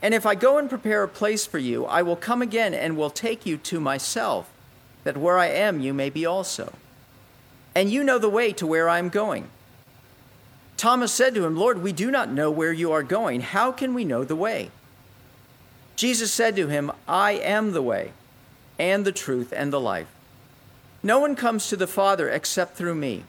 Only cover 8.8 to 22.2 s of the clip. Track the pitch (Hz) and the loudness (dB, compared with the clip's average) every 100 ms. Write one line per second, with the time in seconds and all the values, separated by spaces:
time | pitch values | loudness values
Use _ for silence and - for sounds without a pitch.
8.8 | 165 170 175 196 214 131 80 - - - | 4 2 2 -2 -2 -4 -8 -18 -20 -20
9.8 | - - - - - - - - - - | -20 -20 -20 -20 -20 -20 -20 -20 -20 -2
10.8 | 226 247 240 - 262 226 170 160 220 214 | 2 4 2 2 2 2 0 2 2 2
11.8 | 180 160 214 269 - 135 151 151 160 165 | -2 -2 0 0 0 0 0 2 0 0
12.8 | 170 156 135 190 220 123 120 196 247 254 | 0 0 0 0 0 -2 -2 0 0 0
13.8 | 262 247 196 120 131 160 202 220 92 - | -4 -2 -2 -2 -2 -2 -2 -4 -8 -14
14.8 | - - - - - - - - - - | -20 -20 -20 -20 -20 -20 -20 -20 -20 -20
15.8 | - - 240 240 220 - 233 196 156 147 | -20 -4 0 0 -2 0 0 2 0 0
16.8 | 143 - - 175 208 202 - 208 220 170 | -2 -6 -2 2 2 2 0 0 0 0
17.8 | 127 98 - - - - - - - - | 0 -2 -4 -12 -20 -20 -20 -20 -20 -4
18.8 | 170 196 196 190 - 127 123 - 143 143 | 0 2 0 -4 -4 -4 -4 -4 -2 -2
19.8 | 120 90 80 - - - - - - - | -2 -4 -6 -16 -20 -20 -20 -20 -20 -20
20.8 | - - 196 240 294 277 240 220 - 202 | -20 -10 2 2 4 0 0 0 -2 -2
21.8 | 180 - 196 196 | -2 2 2 2